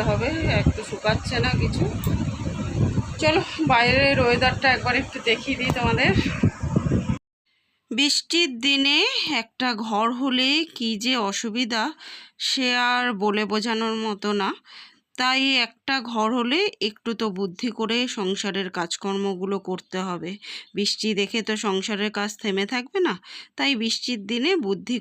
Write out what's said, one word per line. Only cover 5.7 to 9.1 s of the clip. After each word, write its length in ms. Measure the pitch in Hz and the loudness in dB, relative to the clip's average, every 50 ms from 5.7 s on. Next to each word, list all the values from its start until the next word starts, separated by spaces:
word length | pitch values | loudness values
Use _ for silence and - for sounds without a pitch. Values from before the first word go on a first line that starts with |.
| - 247 | 0 0
তোমাদের। 320 | 233 233 226 247 277 359 - - - - - - - - - - - - - - - - 123 - - - - - - _ _ _ _ _ _ _ _ _ _ _ _ _ | 2 2 2 4 4 4 4 4 2 0 0 2 0 0 0 -2 -4 -2 0 0 2 2 0 0 0 0 -2 -4 -6 _ _ _ _ _ _ _ _ _ _ _ _ _
বৃষ্টির 580 | 233 226 285 285 - - - - 320 339 349 277 247 226 254 | -2 0 2 2 2 0 -2 0 0 2 2 0 0 -2 0
দিনে 320 | 285 277 277 269 277 294 320 415 523 | 2 2 4 4 4 4 4 4 2